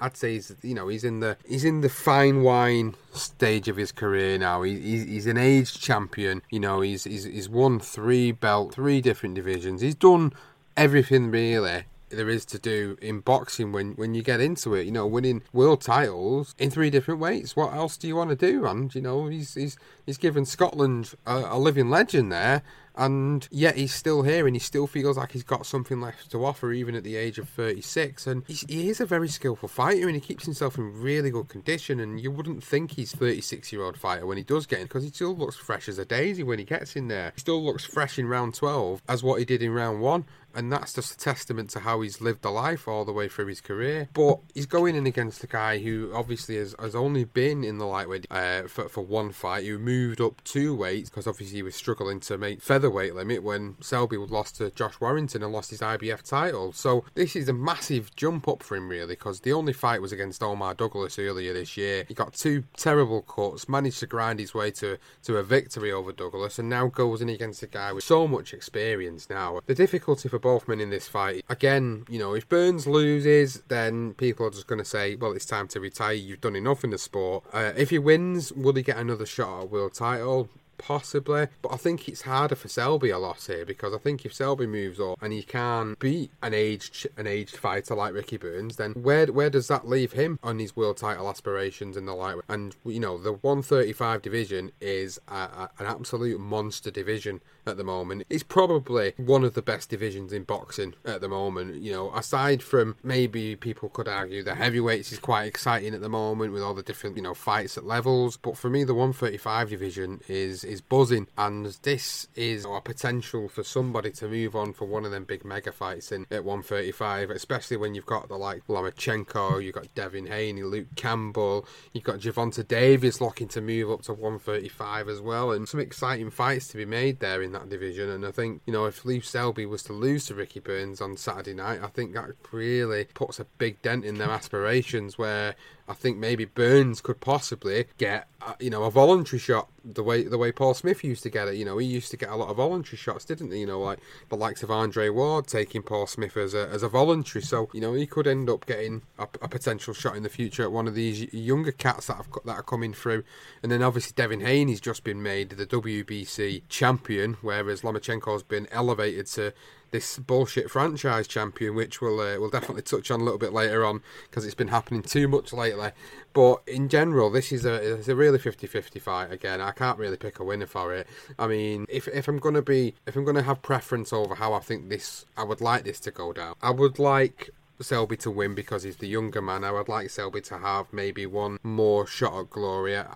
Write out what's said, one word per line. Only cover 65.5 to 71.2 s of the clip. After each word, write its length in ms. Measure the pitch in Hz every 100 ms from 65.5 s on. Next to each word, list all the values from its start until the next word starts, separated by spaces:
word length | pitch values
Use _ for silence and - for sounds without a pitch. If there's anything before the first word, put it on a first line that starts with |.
| 135 - 113 104
over 180 | 95 95
Douglas, 480 | 92 90 98 101 -
and 100 | 117
now 200 | 123 127
goes 340 | 131 120 113
in 60 | 120
against 340 | 110 113 101
a 60 | 110
guy 240 | 104 101
with 100 | 98
so 240 | - 165 156
much 260 | 127 -
experience 800 | - - 107 110 101 87 82 -
now. 300 | 98 90 87 -
The 100 | 135
difficulty 520 | 190 175 - 139 131
for 120 | 120
both 260 | 127 120 -
men 140 | 107
in 80 | 101
this 180 | 98 -
fight, 380 | 107